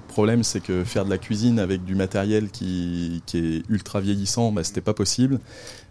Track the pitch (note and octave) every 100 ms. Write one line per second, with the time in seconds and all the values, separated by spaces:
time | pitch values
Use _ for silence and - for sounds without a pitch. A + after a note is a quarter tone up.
0 | - - G#2+ A#2 A2 G#2 - F2+ F#2 G#2+
1 | G2 F#2+ - G#2+ A#2+ A#2 F#2 F#2+ F#2 F#2+
2 | F#2+ G#2 G2+ G#2+ G#2 - F#2+ F#2 F2 F2
3 | E2+ E2+ - F2 E2 D#2+ E2 G#2+ - G#2
4 | G2 G2+ G2+ - A#2 G#2 E2 - F2+ G2+
5 | G2 - C3 C3+ - - - - -